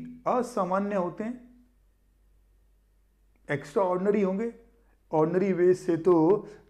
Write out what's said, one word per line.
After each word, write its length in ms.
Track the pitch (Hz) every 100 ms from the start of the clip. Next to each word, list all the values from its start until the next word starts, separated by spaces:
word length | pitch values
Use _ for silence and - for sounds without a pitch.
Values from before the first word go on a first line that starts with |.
| - - 170
असामान्य 680 | 240 233 208 180 190 202 202
होते 280 | 175 170
हैं, 240 | 220 247 - - _ _ _ _ _ _ _ _ _ _ _ _ _ _ _ _ _ _ -
एक्स्ट्राऑर्डिनरी 720 | 143 - 220 180 180 202 214
होंगे, 300 | 185 190 233 - _ _ _ _ _
ऑर्डिनरी 400 | 156 156 180 196
वे 200 | 170 180
से 220 | 180 - 165
तो 500 | 180 170 160 208 - -